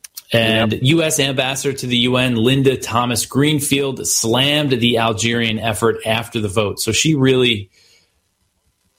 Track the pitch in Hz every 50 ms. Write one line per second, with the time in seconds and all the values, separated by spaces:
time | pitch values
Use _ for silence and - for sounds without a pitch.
0 | - - _ - - - - 117 113 113 110 110 117 107 107 - 127 135 165 165
1 | 160 156 156 147 135 139 131 135 127 131 135 135 - 143 131 - 131 123 123 120
2 | 120 127 123 123 127 127 120 110 110 127 135 139 131 135 127 120 - - 117 120
3 | 123 123 120 107 - - - 135 143 151 156 143 143 - 139 139 143 135 131 -
4 | - - - - - 113 117 123 135 143 147 151 151 135 127 113 117 120 117 113
5 | 113 113 113 98 113 117 117 117 117 113 110 110 113 113 107 - 117 113 104 -
6 | - 110 110 117 117 - - 117 107 101 92 113 104 98 - - - 110 107 -
7 | - 160 156 135 131 131 131 127 123 123 113 104 101 - _ _ _ _ _ _
8 | _ _ _ _ _ _ _ _ _ _ _ _ _ _ _ _ _ _ _